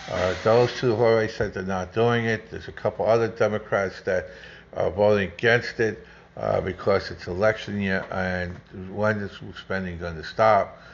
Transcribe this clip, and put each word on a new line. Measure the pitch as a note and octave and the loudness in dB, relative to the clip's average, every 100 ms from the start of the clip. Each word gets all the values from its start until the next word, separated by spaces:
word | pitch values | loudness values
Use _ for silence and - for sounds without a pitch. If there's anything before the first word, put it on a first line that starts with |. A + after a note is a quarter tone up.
| - | -8
Uh, | F2+ F#2 F2 | -2 -2 2
those | A2 A#2 B2 | 4 6 4
two | - B2+ | 2 0
have | G#2+ | 4
already | A#2 A2+ A2 | 4 4 2
said | - G#2+ | -2 -4
they're | G2+ | -4
not | F#2 F#2+ F#2 | -4 -4 -2
doing | A2+ A#2 A#2 | 2 2 2
it. | A2+ A2 - | 0 -4 -6
There's | E2+ - | -14 -12
a | |
couple | - A2 - F#2+ | -4 -4 0 2
other | A#2 A2+ | 4 2
Democrats | - G#2+ G#2 - G#2+ F#2+ - | 0 0 0 -2 0 0 -4
that | - F#2 - - - - - | -2 -2 -2 -14 -20 -20 -12
are | F2+ F#2 | -4 -2
voting | F2 G#2 G#2 F#2 | 2 4 4 0
against | - A#2+ A#2+ A2+ - | 0 2 2 2 -2
it, | A2+ G2 - - - - | -2 -2 -12 -20 -18 -6
uh, | G#2+ G2 | -2 -2
because | F2+ F2 - F#2+ - | -2 -4 0 0 0
it's | E2+ - | -12 -8
election | F2+ A2 A2 - G2+ | 0 0 0 -4 -4
year | G2 F#2+ - | -2 -2 -4
and | F#2+ F#2 F2+ F2+ F2+ - G#2 F#2 | -4 -4 -4 -6 -10 -16 -16 -12
when | G2 G#2+ G#2+ | -2 0 0
is | G2+ - G#2+ F#2 | -6 -12 -16 -14
spending | - F#2+ F#2 E2+ | -8 -6 -6 -8
gonna | F2 D#2+ | -8 -8
stop? | D2+ - A2 G#2 F2+ - - | -8 2 6 6 2 -6 -20